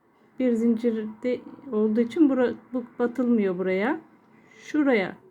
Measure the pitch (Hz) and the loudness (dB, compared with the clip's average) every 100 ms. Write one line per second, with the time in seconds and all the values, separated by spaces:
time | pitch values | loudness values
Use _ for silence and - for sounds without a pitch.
0 | _ _ _ - 254 226 233 220 240 220 | _ _ _ -4 0 2 2 2 0 -2
1 | 214 - 247 240 - - 269 214 214 214 | -6 -8 -6 -6 -8 -20 -6 0 0 2
2 | 240 349 294 254 240 226 - 254 240 - | 0 4 4 4 0 -2 -8 -10 -8 -4
3 | 240 240 240 233 196 180 185 185 220 330 | -4 0 0 2 2 -2 -2 0 0 -4
4 | - _ _ _ _ - - 302 277 226 | -8 _ _ _ _ -20 -6 0 2 2
5 | 180 - - | 0 -6 -14